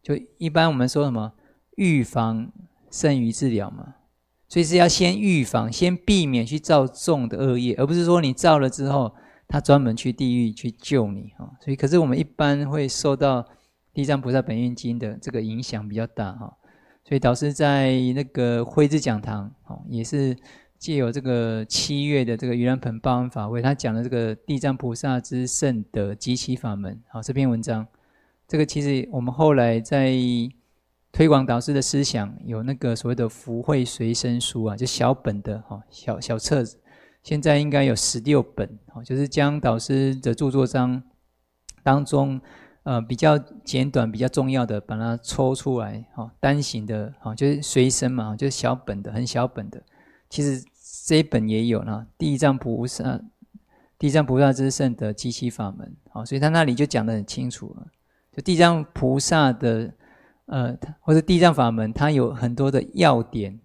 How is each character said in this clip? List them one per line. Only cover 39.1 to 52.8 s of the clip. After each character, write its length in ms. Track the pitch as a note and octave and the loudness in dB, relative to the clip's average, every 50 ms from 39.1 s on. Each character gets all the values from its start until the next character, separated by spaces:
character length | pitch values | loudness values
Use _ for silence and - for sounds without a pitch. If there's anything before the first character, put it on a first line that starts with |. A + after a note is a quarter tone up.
| C3 | -2
是 120 | C3+ C#3+ | -2 -2
将 320 | C3+ - D#3 C#3+ C#3+ D3 D3+ | 0 0 2 2 2 0 0
导 180 | C#3+ B2+ A2+ | 0 0 0
师 380 | A2+ - - C3+ C3+ C3+ C3+ C3+ | 0 0 0 0 2 2 0 0
的 180 | C3 C3 C3 A2+ | -2 -2 -2 -2
著 160 | - D3+ C3+ | 0 -2 0
作 160 | B2+ C3+ B2+ | 2 2 0
章 380 | A#2+ - C3 B2+ B2+ B2+ B2+ B2+ - _ _ _ _ _ _ _ _ _ _ _ - _ _ _ | 2 2 0 0 0 -2 -4 -8 -14 _ _ _ _ _ _ _ _ _ _ _ -20 _ _ _
当 200 | C#3+ C3+ D3 C#3+ | 4 4 4 2
中， 380 | - D3+ C#3 C#3 C#3 C3+ C3 - - - - - _ _ _ | 0 0 0 2 0 -2 -6 -10 -14 -20 -20 -20 _ _ _
呃， 180 | _ D3 B2+ A#2 | _ -2 -2 -2
比 160 | A2+ A2+ B2+ | -2 -4 -4
较 220 | - - D#3 D3+ | 2 4 4 4
简 540 | D3 C3 - - - _ - - B2+ C3 C#3+ | 4 0 -6 -20 -18 _ -4 -2 0 0 2
短、 200 | - C#3 A#2 A2+ | 2 2 0 0
比 60 | G#2+ | 0
较 100 | A2 B2+ | -2 -2
重 220 | B2+ - D3 C3 C3 | 0 0 0 0 0
要 160 | C3+ C3 A#2+ | 0 0 0
的， 160 | A2+ G#2+ G#2 | -2 -4 -6
把 160 | - - A2+ | -6 -8 -6
它 180 | A2 A2+ A#2 A#2 | -4 -4 -4 -4
抽 360 | A#2 - - - - C3+ C3 C3 | -6 -6 -6 -2 0 2 0 0
出 260 | C3 - C3+ C3 A#2+ | -2 -2 -4 -4 -2
来， 240 | A2 G#2 G#2 G#2+ A#2 _ _ | -4 -6 -10 -12 -14 _ _
哈， 180 | - A2 A2+ _ _ | -12 -12 -12 _ _
单 200 | - C#3 C#3+ D3 | 0 2 2 2
行 280 | C#3 - - A2+ G#2+ | -2 -4 -6 -8 -6
的， 260 | G#2 A2 G#2+ G#2+ A2 C#3 _ | -6 -6 -6 -6 -8 -12 _
哈， 160 | - A2+ G#2+ | -12 -10 -4
就 100 | - C#3 | 0 0
是 160 | C#3 C#3+ C#3+ | 0 0 -2
随 260 | D3 - - C#3 B2+ | -4 0 2 4 4
身 240 | C3 B2 - C3+ B2 | 4 2 0 -2 -2
嘛， 240 | B2+ B2 A2 A2 G#2 | -2 -2 -4 -6 -6
就 140 | A2 C#3 C#3 | -4 -4 -4
是 20 | |
小 220 | C3 - - B2 B2+ | -4 -2 -2 -2 -2
本 300 | B2+ - - G2+ G2 G2+ | -2 -6 -10 -10 -8 -8
的， 80 | G#2+ | -8
很 160 | G#2+ A2 B2+ | -6 -6 -6
小 200 | A#2+ - B2 B2 | -4 -2 -2 -2
本 220 | C3 - A#2+ G2+ G#2+ | -2 -6 -10 -12 -12
的。 100 | - - _ _ _ _ _ _ _ _ _ | -14 -18 _ _ _ _ _ _ _ _ _
其 140 | _ - - | _ -4 -2
实 220 | D3 C#3+ C3+ B2+ - _ _ _ _ - - - - | -2 -2 -2 -4 -8 _ _ _ _ -20 -20 -14 -2
这 100 | - D#3+ | 2 2
一 60 | D#3 D#3 | 2 2
本 260 | - - A2 A2 A2 | 2 0 -2 0 0
也 160 | A2 A2 A2+ | 0 0 2
有 160 | A#2+ A2+ G#2+ | 0 0 -2
啦， 260 | - A2 G#2+ A2 A2+ - _ | -2 -6 -8 -8 -10 -14 _
《地 200 | _ E3 D3+ C#3+ | _ -2 -2 0
藏 200 | B2+ D#3 C#3+ C3+ | 2 2 2 2
菩 300 | B2+ - B2 A2+ A#2+ | 0 -2 -4 -4 -4